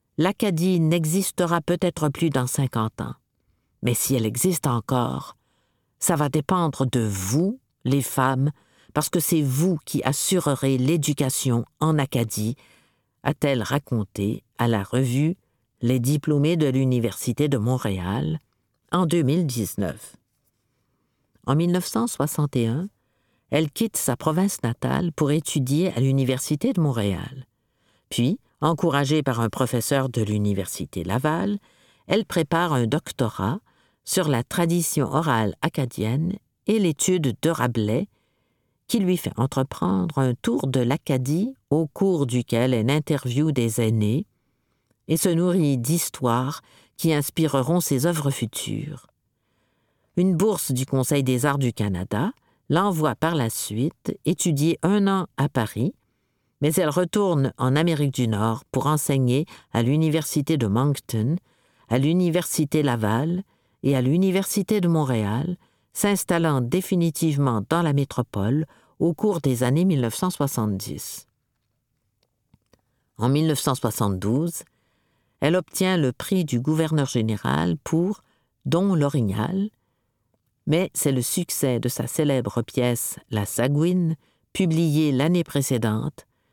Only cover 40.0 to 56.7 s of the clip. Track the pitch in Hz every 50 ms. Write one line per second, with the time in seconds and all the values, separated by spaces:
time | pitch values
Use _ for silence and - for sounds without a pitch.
40 | 180 165 - 139 135 127 123 - - 233 233 - - 139 127 135 120 120 139 -
41 | - - 143 127 127 131 151 175 202 262 269 - _ - 139 156 165 147 - -
42 | 196 196 185 156 143 123 120 127 120 - - 117 123 131 127 113 107 120 143 156
43 | 147 - 160 135 - 123 117 135 151 160 147 131 117 117 110 - 117 110 113 110
44 | 104 104 113 151 208 - _ _ _ _ _ _ _ _ _ _ _ _ _ _
45 | _ - 160 160 - 190 170 165 175 180 175 190 160 143 139 123 117 127 165 165
46 | - - - - 135 123 117 123 127 135 151 - - _ - - _ _ _ -
47 | - 165 156 147 143 - - - 160 151 143 135 123 131 170 180 165 - 143 127
48 | 135 170 175 156 143 139 139 - - 110 - - - 110 104 104 - - - -
49 | - _ _ _ _ _ _ _ _ _ _ _ _ _ _ _ _ _ _ _
50 | _ _ - 175 180 190 185 156 190 220 202 151 - - 135 123 135 - - 160
51 | 127 - 156 143 135 127 127 123 127 147 139 139 135 123 - - 107 104 95 87
52 | 95 - - 104 147 208 - _ _ _ _ _ _ - 147 170 196 208 180 156
53 | 156 147 113 - - 165 170 151 120 110 - - - - 104 110 131 160 - _
54 | - - - - - - - - - 175 151 139 147 165 160 - - 175 202 208
55 | 202 196 196 190 175 - _ - 135 - - 131 113 107 - 104 120 180 - _
56 | _ _ _ _ _ _ _ _ _ _ _ - 143 151